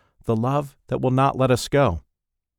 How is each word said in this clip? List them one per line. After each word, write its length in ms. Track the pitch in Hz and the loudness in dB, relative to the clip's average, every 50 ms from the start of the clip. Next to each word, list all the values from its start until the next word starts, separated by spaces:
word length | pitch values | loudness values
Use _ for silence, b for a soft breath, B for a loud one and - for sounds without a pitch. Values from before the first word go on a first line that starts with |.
| b b b b _ | b b b b _
the 120 | - 117 | -4 -2
love 400 | 110 113 127 139 147 147 139 - _ _ - | -2 -2 -2 -2 -2 -4 -6 -12 _ _ -6
that 120 | - - | -4 -2
will 120 | 120 127 | 0 0
not 260 | 127 131 135 139 - 123 | 2 2 2 2 2 0
let 140 | 131 127 | 0 2
us 160 | 127 117 - - | 2 0 0 0
go." 340 | - 143 139 113 85 80 - _ _ _ _ _ _ _ _ _ _ | 0 2 2 2 0 -4 -8 _ _ _ _ _ _ _ _ _ _